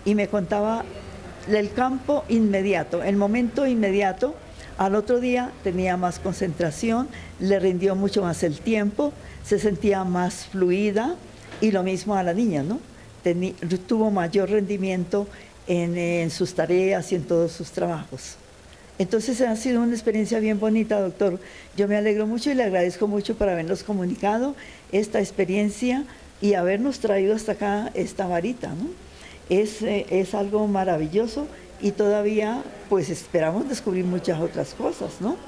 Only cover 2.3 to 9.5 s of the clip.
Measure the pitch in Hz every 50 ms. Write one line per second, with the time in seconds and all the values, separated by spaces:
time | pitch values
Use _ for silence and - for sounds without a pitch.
2.3 | 233 226 220 208 196 196 190 202 190 175 156 - - 175 - 175 202 202 202 202
3.3 | 214 240 247 233 233 - 285 269 254 226 214 196 190 202 202 190 185 - - 269
4.3 | 320 - - - - - - - - - 196 196 190 214 208 214 247 240 247 254
5.3 | 247 247 247 247 - - - 202 180 180 185 185 180 180 180 175 170 - - 190
6.3 | 175 - - 185 156 - 175 160 147 - - 226 226 233 254 262 - - - -
7.3 | - - 180 190 196 196 180 190 185 180 175 196 190 190 202 202 196 214 190 175
8.3 | 160 - - 170 147 - - 220 226 214 208 202 208 - 294 294 294 - - -
9.3 | - - - -